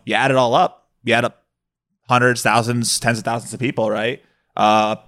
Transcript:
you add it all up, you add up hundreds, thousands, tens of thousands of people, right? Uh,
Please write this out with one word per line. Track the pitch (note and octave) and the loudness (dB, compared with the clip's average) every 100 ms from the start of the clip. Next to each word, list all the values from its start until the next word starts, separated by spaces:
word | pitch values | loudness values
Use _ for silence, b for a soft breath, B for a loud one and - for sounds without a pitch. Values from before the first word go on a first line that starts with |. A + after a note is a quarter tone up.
you | - | -6
add | G#2+ C3+ | -2 2
it | C3 | 2
all | B2 | 2
up, | C#3 F#3 - _ _ | 2 0 -4 _ _
you | A#2 | -2
add | A2+ | 0
up | A#2 - _ _ _ _ _ _ - | 0 -6 _ _ _ _ _ _ -2
hundreds, | B2 B2 A#2 | 2 2 2
thousands, | A2+ A2+ A2+ A#2+ A2+ - | 2 0 0 -2 -2 -2
tens | A#2 A2+ | -2 -4
of | |
thousands | G2+ A#2 - | -4 -6 -8
of | A2 | -6
people, | B2+ C3 A2 | -6 -2 -2
right? | G#2 A2+ C3+ _ _ _ | -2 -4 -8 _ _ _
Uh, | - G#2 G#2+ G#2+ A2 | 0 2 4 2 -4